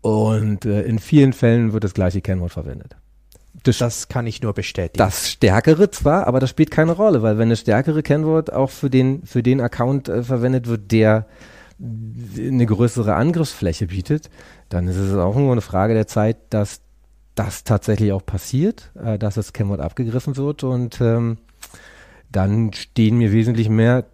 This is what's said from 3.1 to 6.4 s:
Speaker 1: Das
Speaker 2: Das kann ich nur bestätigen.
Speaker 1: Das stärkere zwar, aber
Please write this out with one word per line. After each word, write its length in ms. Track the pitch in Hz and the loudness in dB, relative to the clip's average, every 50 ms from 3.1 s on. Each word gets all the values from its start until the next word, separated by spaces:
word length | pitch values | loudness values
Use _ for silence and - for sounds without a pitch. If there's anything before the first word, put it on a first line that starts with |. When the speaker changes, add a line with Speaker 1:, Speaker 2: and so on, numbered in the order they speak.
| _ _ _ _ _ - _ _ _ - _ | _ _ _ _ _ -20 _ _ _ -4 _
Speaker 1:
Das 160 | - 110 - | 0 2 2
Speaker 2:
Das 300 | 123 120 117 - - _ | 0 -2 -2 -6 -12 _
kann 180 | - 127 120 | -6 -6 -6
ich 160 | 117 110 - 127 | -6 -6 -6 -6
nur 100 | 110 98 | -4 -4
bestätigen. 460 | - 95 - - - 90 85 _ - | -4 -8 -8 -6 -6 -6 -6 _ 2
Speaker 1:
Das 320 | 110 98 - - - - | 2 2 2 -4 -6 -8
stärkere 600 | - _ - 104 92 107 - - 160 151 202 202 | -2 _ 2 4 4 4 4 4 4 4 4 0
zwar, 360 | - - - 147 151 190 - | 0 -2 0 2 2 2 0
aber 140 | - 123 127 | 0 0 0